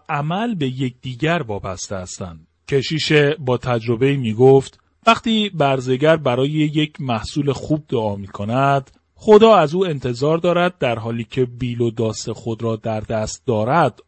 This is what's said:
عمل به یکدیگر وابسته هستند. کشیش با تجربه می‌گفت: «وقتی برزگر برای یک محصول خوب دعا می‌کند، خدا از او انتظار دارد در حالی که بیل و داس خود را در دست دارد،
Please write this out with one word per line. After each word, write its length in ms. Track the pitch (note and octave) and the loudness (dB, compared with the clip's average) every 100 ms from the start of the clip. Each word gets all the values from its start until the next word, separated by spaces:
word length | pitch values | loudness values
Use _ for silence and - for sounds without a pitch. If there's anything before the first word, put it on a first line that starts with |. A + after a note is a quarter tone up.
| - | -2
عمل 460 | D3 D3+ F#3 A#3+ | -6 -4 -4 -4
به 120 | G3 C3+ | -4 -4
یکدیگر 760 | B2+ C3 A#2+ C3 A#2+ D3+ E3+ A#2 | -4 -6 -6 -14 -4 -2 -2 -4
وابسته 500 | G2+ G2 F#2+ - G2 | -8 -8 -10 -10 -10
هستند. 500 | F#2 - F#2 D#2+ _ _ - | -10 -12 -12 -14 _ _ -4
کشیش 440 | C#3 B2+ D#3 - D3+ C#3+ D#3 | -2 -2 -4 2 4 2 0
با 180 | B2+ B2 | -2 -2
تجربه 600 | B2+ A#2+ A2+ A2+ C3+ C#3 | -2 -2 -2 0 0 0
می‌گفت: 640 | A#2 G#2+ C3 C3+ C3+ _ _ _ - | -2 4 6 6 4 _ _ _ 0
«وقتی 440 | A3+ A#3 A3 G#3 | 0 2 0 0
برزگر 640 | F3 C#3 C3 B2+ B2+ D3+ D#3+ | 0 0 0 -2 2 2 2
برای 340 | C3+ B2 C#3 | 2 0 0
یک 500 | D#3 D3+ D3+ D3+ - | 0 0 0 -2 -4
محصول 520 | C3+ A2+ - D3+ C#3+ | -4 -4 -4 -4 -2
خوب 320 | B2+ - D3+ - | -2 -2 -4 -2
دعا 280 | B2 A2 G2 | -4 -2 -4
می‌کند، 720 | F#2+ - G#2 B2 C#3 C#3 C3+ _ _ | -10 -10 -4 0 2 0 -4 _ _
خدا 420 | _ A3 G#3 A3+ G3+ | _ 6 8 10 6
از 180 | D3+ | 4
او 120 | F3 F#3+ | 0 -2
انتظار 520 | C#3+ B2+ A#2+ D3 E3 | -4 -6 -2 0 0
دارد 400 | F3 E3+ F3+ - | 0 2 0 0
در 200 | C3 A2+ | -2 -2
حالی 260 | A2+ A#2 | -4 -6
که 200 | A2+ - | -4 -2
بیل 360 | B2 A#2+ B2 A#2+ | -2 -2 -6 -2
و 100 | A#2 | -2
داس 380 | A2+ A2 G#2+ - | -2 -4 -4 -8
خود 340 | A2 A#2+ A2 | -8 -8 -6
را 140 | A#2 A2+ | -4 -4
در 240 | A2+ A2 | -6 -6
دست 460 | G#2+ A2 G#2+ - - | -4 -6 -6 -6 -2
دارد، 540 | A2 A2 D#3+ C#3 - | -2 0 2 0 -2